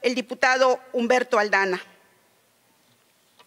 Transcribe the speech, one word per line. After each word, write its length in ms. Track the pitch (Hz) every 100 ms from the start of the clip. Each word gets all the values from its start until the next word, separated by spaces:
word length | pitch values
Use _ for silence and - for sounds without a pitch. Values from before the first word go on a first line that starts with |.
el 120 | 247
diputado 680 | 247 214 254 262 262 262 247 -
Humberto 440 | 254 240 254 247 226
Aldana. 440 | 208 196 196 180 - _ _ _ _ _ _ _ _ _ _ _ _ _ _ _